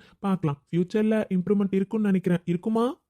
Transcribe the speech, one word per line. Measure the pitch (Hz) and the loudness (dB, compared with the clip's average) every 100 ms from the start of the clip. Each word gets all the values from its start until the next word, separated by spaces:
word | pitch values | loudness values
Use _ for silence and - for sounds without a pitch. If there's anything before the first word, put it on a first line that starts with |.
| - - | -6 -8
பார்க்கலாம், | 196 185 156 143 | -4 -2 -2 -4
ஃபியூச்சர்ல | _ 165 185 214 214 214 208 | _ -2 0 0 0 0 0
இம்ப்ரூவ்மெண்ட் | 185 175 202 196 | -2 0 0 2
இருக்கும்னு | 190 196 220 208 | 0 0 0 0
நினைக்கிறேன். | 190 175 175 | 2 2 0
இருக்குமா? | - - 220 226 247 339 | 0 -4 -2 0 0 -4